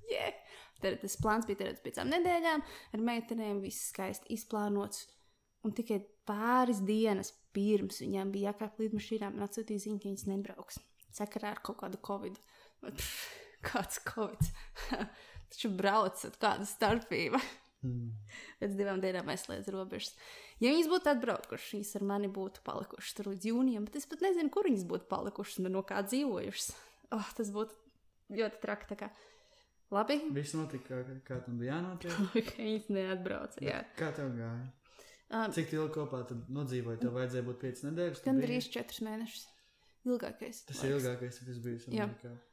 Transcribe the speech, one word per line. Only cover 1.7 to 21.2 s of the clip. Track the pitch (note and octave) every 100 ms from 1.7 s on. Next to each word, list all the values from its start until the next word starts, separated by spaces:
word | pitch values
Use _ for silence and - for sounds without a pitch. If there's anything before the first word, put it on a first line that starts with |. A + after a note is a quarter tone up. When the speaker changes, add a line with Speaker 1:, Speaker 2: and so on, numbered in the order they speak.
| -
Speaker 1:
uz |
piecām | - - B3
nedēļām, | E4 F4 E4+ E4 D#4 - - -
ar | G#3+
meitenēm, | A#3 A#3+ A#3 A3+ G#3+ G3+
viss | F#3+ - -
skaisti | - F#3+ G3 -
izplānots. | A3+ - G#3+ G#3 G3+ G#3 - - - _ _ _ _
Un | A3
tikai | G#3 A3+ G3+ G3+ _
pāris | - G#3 A3+ B3+ B3 G#3+
dienas | F#3+ G#3+ A3 G3 G3 - _
pirms | - G3+ G#3 G3 -
viņām | - G3 G3
bija | G3 G3+
jākāp | G#3 G#3+ -
lidmašīnā, | A3 G#3+ - A3 G3+
man | G3+ G3+
atsūtīja | - A3 G#3
ziņu, | G3+ G#3
ka | G3
viņas | G3 G3+
nebrauks. | G3 G3 F#3+ - - - _ -
Sakarā | - G#3 G#3+ G#3
ar | -
kaut | - A#3
kādu | - G3
covidu. | - G3+ G3 G3 - - - _
Pff, | - - - - - - - -
kāds | - F3 F#3+ -
covids? | - - G#3 - - - - - - B3+
<laughs> | A3 - - - -
Taču | - A3+
braucat, | F#3+ F#3+ G#3+ G3 G3 - -
kāda | A3 - G3+
starpība? | - G#3+ A3+ - E3 E3 A#3+ - - _ _
Speaker 2:
Hmm. | C3 B2 A#2 G#2+ G#2 - - -
Speaker 1:
Pēc | G3+
divām | G3 G3 F#3+
dienām | F#3+ F#3 -
aizslēdz | F#3 - G3 G3
robežas. | F#3+ F#3+ F#3+ - - - - - -
Ja | A#3
viņas | D#4 D#4
būtu | F4+ D4+
atbraukušas, | C#4